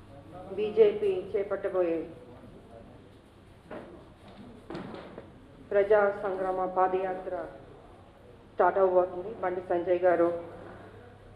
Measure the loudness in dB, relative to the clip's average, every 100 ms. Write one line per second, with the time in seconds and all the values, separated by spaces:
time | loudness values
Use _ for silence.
0 | -20 -20 -18 -16 -10 -6 0 6 6 6
1 | 0 -2 -2 -4 -4 -4 -2 0 0 0
2 | -4 -12 -20 -20 -20 -20 -20 -20 -20 -20
3 | -20 -20 -20 -20 -20 -20 -16 -16 -16 -20
4 | -20 -20 -20 -20 -20 -20 -14 -12 -10 -12
5 | -14 -16 -18 -20 -20 -20 0 2 6 6
6 | 4 0 -4 -4 -2 -2 -2 2 2 2
7 | -2 -6 -6 -8 -8 -14 -20 -20 -20 -20
8 | -20 -20 -20 -20 -8 2 2 4 4 6
9 | 2 0 -8 -6 -4 -4 -2 0 2 2
10 | 4 4 4 0 -8 -14 -16 -18 -18 -20
11 | -20 -20 -20